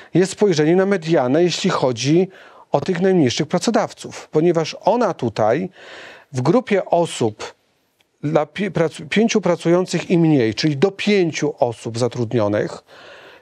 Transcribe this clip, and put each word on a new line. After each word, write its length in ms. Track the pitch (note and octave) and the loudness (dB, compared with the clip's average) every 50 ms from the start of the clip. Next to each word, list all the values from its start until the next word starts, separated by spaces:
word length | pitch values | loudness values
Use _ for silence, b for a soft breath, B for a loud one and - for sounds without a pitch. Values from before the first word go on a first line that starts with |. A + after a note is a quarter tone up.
| B B - | B B 0
jest 180 | D#3+ F#3+ F#3 | 0 0 0
spojrzenie 440 | - - G#3 G#3 F3 D3 D3+ D#3 E3+ | 0 0 0 2 2 2 2 2 2
na 100 | F#3 F#3+ | 2 2
medianę, 560 | G3 G3+ F#3+ D#3 D#3+ E3 D#3 B2+ B2 C3 D#3+ | 2 0 -2 0 0 2 2 2 2 2 2
jeśli 280 | F3 F3 D#3+ - - F#3+ | 2 2 0 -2 -2 -2
chodzi 580 | - - - C3 B2+ A2 A#2+ C#3 D#3 F3 F#3+ F#3 B B B B B B B _ - | 0 0 0 -2 -2 -2 0 2 2 2 2 0 B B B B B B B _ -4
o 60 | C#3+ | -4
tych 200 | C#3+ - F#3 E3 | -2 -4 -2 0
najmniejszych 460 | F#3 G3 F#3+ F3+ D3 A#2+ - - D#3+ | 0 2 4 4 2 2 0 -2 -4
pracodawców, 840 | - - F3+ - - G#3+ A#3 F#3 C3+ - - - - - - - - | -2 -4 -2 -2 0 0 0 -2 -2 -6 -14 -16 -16 -16 -18 -16 -4
ponieważ 480 | - D#3 D#3+ F3 F3 E3 D#3+ - - - | -2 0 2 2 2 0 -2 -4 -8 -4
ona 340 | - F3+ G#3 B3 A#3+ F#3+ D#3 | -2 0 0 2 0 -2 -2
tutaj 540 | - - A#2 A2 - A2 G#2+ A#2+ D#3 F#3+ F3+ B B B B B B B B B B B B | -4 -6 -4 -2 0 0 2 0 0 -2 -6 B B B B B B B B B B B B
w 100 | - B2+ | -8 -2
grupie 420 | B2+ D3 F#3+ B3+ - - G#3 F#3+ - | 0 2 2 2 2 0 -2 -2 0
osób 720 | - - E3+ E3+ - - - B2 A2 G#2+ - - - - _ _ _ _ _ _ _ _ _ _ _ _ _ | 0 2 2 2 0 -2 -2 -2 -2 -2 -6 -12 -16 -16 _ _ _ _ _ _ _ _ _ _ _ _ _
dla 240 | - D3 D#3+ D#3 D3+ | -6 0 0 0 0
pi-, 240 | D3+ _ - G3+ G3+ | 0 _ -6 -6 -4
prac-, 380 | D#3 E3+ E3+ D3+ - - - D3+ | -2 -2 -2 -2 -4 -8 -10 -2
pięciu 320 | - G3 A3 A3+ - A3 | 0 2 2 2 2 0
pracujących 720 | F#3 F3+ F3 D#3+ - E3 E3+ F3+ F#3 - - E3+ - - | 0 0 -2 0 0 2 2 2 0 -2 -4 -6 -2 0
i 80 | G3+ E3+ | 2 2
mniej, 360 | E3+ D#3+ D#3 C#3 A#2 A2+ G#2+ | 4 4 4 4 2 2 0
czyli 220 | - - D#3 D3 | -2 -2 -2 0
do 140 | C3+ C3+ G3 | 2 0 0
pięciu 640 | G3 - - G#3 G#3 G3+ F3+ D#3+ C#3+ - D#3 C#3+ - - | 0 -2 -2 0 2 2 2 0 -2 -4 -4 -4 -2 -2
osób 400 | C3+ A#2+ A2+ - - A#2+ A2 A#2 | -2 -2 -2 -6 -10 -10 -4 -2
zatrudnionych, 840 | B2+ A#2+ - B2+ A#2+ A2 A#2+ A#2+ G#2+ G#2 G#2 G#2 - - - - B B B B B B B B B B B B | -2 -2 -2 -4 -4 -2 0 0 0 2 0 0 -2 -4 -6 -12 B B B B B B B B B B B B